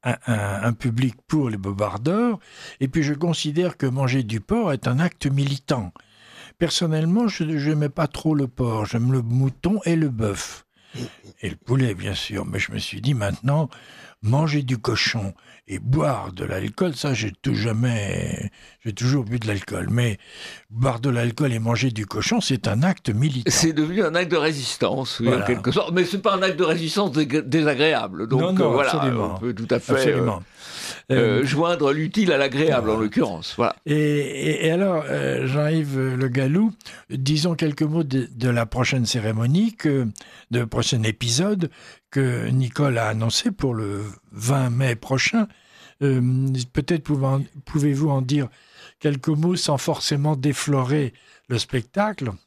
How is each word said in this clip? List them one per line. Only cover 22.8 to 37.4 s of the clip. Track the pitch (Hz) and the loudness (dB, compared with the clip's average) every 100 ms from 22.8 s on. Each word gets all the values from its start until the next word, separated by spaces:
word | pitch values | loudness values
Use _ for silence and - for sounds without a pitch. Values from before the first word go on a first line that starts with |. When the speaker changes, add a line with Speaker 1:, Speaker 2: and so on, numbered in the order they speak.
Speaker 1:
acte | 165 190 - | 2 0 -2
militant. | 107 147 127 120 | 0 0 0 0
Speaker 2:
C'est | - 165 | 2 2
devenu | 151 156 185 | 2 0 2
un | 175 160 | 2 2
acte | 180 | 0
de | 160 | 2
résistance, | 151 147 123 - 101 107 131 - | 2 -2 -6 -2 -2 0 -4 -2
oui, | 117 | 0
Speaker 1:
Voilà. | 127 | 2
Speaker 2:
en | - | 0
quelque | 120 107 | 0 0
sorte. | 156 - | 0 0
Mais | 175 | 2
c'est | 175 196 | 2 2
pas | 208 | 0
un | 196 | 2
acte | 190 165 | 0 2
de | |
résistance | 175 170 165 196 196 | 0 2 0 0 0
dég-, | 143 147 143 139 | 0 0 0 0
désagréable. | 156 151 135 156 139 110 90 110 | 2 2 2 2 2 -2 -6 0
Donc, | 135 | 2
Speaker 1:
Non, | 165 | 2
non, | 185 | 2
Speaker 2:
euh, | 151 | 4
voilà, | 127 139 | 4 2
Speaker 1:
absolument. | 156 139 120 92 92 | 2 0 0 -2 -4
Speaker 2:
on | |
peut | 113 | -6
tout | 110 113 | -6 0
à | 135 | -2
fait, | - | 2
Speaker 1:
Absolument. | 139 131 107 117 95 90 - - - - - - | 2 2 2 0 -2 -8 -20 -18 -14 -12 -14 -2
Speaker 2:
euh, | |
euh, | 131 113 104 | 2 4 4
Speaker 1:
Euh, | |
Speaker 2:
joindre | 139 147 170 175 143 | 2 2 2 2 2
l'utile | 147 156 - 196 | 2 0 2 4
à | 143 | 4
l'agréable, | 139 135 160 135 110 | 2 2 2 2 2
Speaker 1:
voilà. | 110 | 0
Speaker 2:
en | |
l'occurrence. | 107 - 143 85 - - | 0 2 0 -2 -8 0
Voilà. | 120 - - | 0 0 -2
Speaker 1:
Et, | |
et, | 151 151 147 139 139 147 147 160 | 0 2 0 -2 -4 -2 0 2
et | |
alors, | 170 196 156 143 | 2 2 0 -2
euh, | 139 135 127 131 | -2 -2 -2 0
Jean-Yves | 139 151 160 147 135 131 127 | 0 0 0 0 -2 -2 0
Le | 131 | 0
Gallou, | 123 131 160 220 - - - - | 0 2 2 0 -2 -16 -20 -10
disons | 131 131 151 | -4 0 0